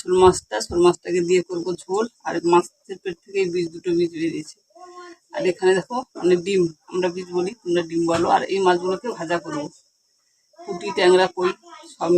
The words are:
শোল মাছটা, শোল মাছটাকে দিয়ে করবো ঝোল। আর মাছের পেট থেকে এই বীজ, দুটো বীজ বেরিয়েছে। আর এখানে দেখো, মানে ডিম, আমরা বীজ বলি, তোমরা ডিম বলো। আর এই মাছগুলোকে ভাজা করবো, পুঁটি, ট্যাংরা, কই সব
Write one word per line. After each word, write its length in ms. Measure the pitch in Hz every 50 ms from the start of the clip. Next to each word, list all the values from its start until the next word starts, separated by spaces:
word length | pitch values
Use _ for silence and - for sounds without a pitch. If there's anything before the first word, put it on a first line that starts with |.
শোল 140 | - 175 180 185 185
মাছটা, 340 | 185 180 - - _ - - -
শোল 140 | - - 170 175
মাছটাকে 360 | 175 175 - - 175 175 185 175 170
দিয়ে 140 | 185 180 175 -
করবো 220 | 185 170 165 180 180 170 -
ঝোল। 220 | - 185 208 226 240 - _ -
আর 80 | 165 165 170 160 170 170
মাছের 460 | 175 180 - _ _ _ - 196 185 -
পেট 120 | 196 175 - _
থেকে 160 | - 196 196 190
এই 40 | 180 170
বীজ, 140 | 180 175 165 165
দুটো 160 | 170 - 185 170 170
বীজ 140 | 175 165 170 156 160
বেরিয়েছে। 340 | 165 147 151 156 - - _ _ _ _ 339 359 359 349 359 359 349 339 - _ _ -
আর 80 | - - 185
এখানে 220 | 175 - 185 185 185 190
দেখো, 180 | 170 - 240 247 262 - - -
মানে 160 | - 175 180 175 170
ডিম, 160 | 196 202 185 175 165 156 _ _ -
আমরা 180 | - 185 180 180 170
বীজ 140 | 185 185 175 175
বলি, 160 | 180 180 190 240 - -
তোমরা 200 | 175 170 175 170 160
ডিম 120 | 165 165 170 165
বলো। 160 | 165 165 175 - -
আর 60 | - - - 190
এই 60 | 196 190
মাছগুলোকে 420 | 185 180 175 175 185 190 185 - 240 - -
ভাজা 180 | 170 160 175 170 -
করবো, 220 | 165 151 147 147 170 - _ _ _ _ _ _ _ _ _ _ _ _ _ _ _ _ -
পুঁটি, 280 | 349 415 - - - 202 190
ট্যাংরা, 300 | - 185 180 185 185 190 359 -
কই 140 | - 185 185 190 - _ - 330 - - - -
সব 160 | - 170 165 175